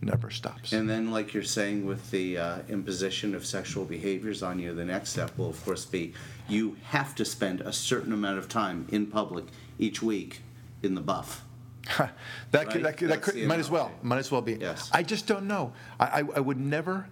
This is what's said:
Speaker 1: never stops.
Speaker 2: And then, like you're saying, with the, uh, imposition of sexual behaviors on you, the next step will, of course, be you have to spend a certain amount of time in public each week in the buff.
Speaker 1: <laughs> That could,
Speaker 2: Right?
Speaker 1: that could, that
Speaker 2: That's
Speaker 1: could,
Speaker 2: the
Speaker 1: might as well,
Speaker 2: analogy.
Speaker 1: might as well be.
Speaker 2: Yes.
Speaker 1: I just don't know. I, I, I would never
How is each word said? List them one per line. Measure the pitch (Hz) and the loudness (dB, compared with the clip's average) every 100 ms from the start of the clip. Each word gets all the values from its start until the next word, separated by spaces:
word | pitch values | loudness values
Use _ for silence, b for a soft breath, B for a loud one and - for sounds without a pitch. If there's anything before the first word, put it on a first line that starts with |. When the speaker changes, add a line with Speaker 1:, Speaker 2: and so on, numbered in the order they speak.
Speaker 1:
never | - - 110 | 0 2 0
stops. | - - - - | -4 -6 -6 0
Speaker 2:
And | 110 110 | 2 4
then, | 110 113 | 2 2
like | 110 104 | 2 2
you're | 107 | 0
saying, | 98 - 101 104 98 | 0 2 2 2 2
with | 98 - | -2 0
the, | 95 92 90 | 0 2 0
uh, | 85 87 - | 0 -2 -2
imposition | 101 95 90 95 - 104 | -2 -2 0 0 0 0
of | 92 - | -2 -2
sexual | 95 90 101 92 | -4 -2 -2 -2
behaviors | 82 98 95 107 98 | -2 0 0 0 -2
on | 92 90 | -2 -2
you, | 87 | -2
the | 85 85 | -2 -2
next | 92 - | -2 -2
step | - - - | -2 -2 -2
will, | 85 | -2
of | 78 - | -2 -2
course, | 90 | -2
be | - 92 82 - B B B | 0 -2 -2 -6 B B B
you | 104 110 - - | 2 2 0 0
have | 143 139 - | 2 2 0
to | 110 | -2
spend | - 101 90 | 0 0 0
a | - | -2
certain | - - 123 - | -2 2 0 2
amount | 110 101 95 | 0 0 0
of | 92 | -2
time | 117 101 87 82 | 0 0 0 0
in | 104 104 | 0 2
public | 107 87 87 - B B B | 0 0 -2 -8 B B B
each | 107 - | 0 2
week | 113 104 - - - B B - | 2 2 -2 -10 -14 B B -2
in | 98 95 | 0 0
the | |
buff. | 76 90 - - - - - - - | 0 0 -2 -10 -12 -16 -16 -12 -2
Speaker 1:
<laughs> | - | 2
That | 127 - B B B 143 151 | 2 0 B B B 4 4
could, | 170 | 2
Speaker 2:
Right? | |
Speaker 1:
that | 156 151 | 2 2
could, | 170 | 2
that | 156 | 2
Speaker 2:
That's | 196 | 2
Speaker 1:
could, | 135 | 2
Speaker 2:
the | 113 | 4
Speaker 1:
might | 165 | 4
as | 139 | 4
well, | 165 120 | 2 2
Speaker 2:
analogy. | - 123 | -2 2
Speaker 1:
might | 123 | 2
as | 135 | 4
well | 135 | 2
be. | 113 | 2
Speaker 2:
Yes. | 110 92 80 - | 0 -2 -4 2
Speaker 1:
I | 156 | 2
just | 165 214 - | 2 -2 2
don't | 202 196 | 0 2
know. | 208 127 - B B | 0 -2 -4 B B
I, | 120 | 4
I, | 143 147 147 | 4 2 2
I | |
would | 135 131 | 2 2
never | 139 147 165 190 196 | 0 0 0 -4 -4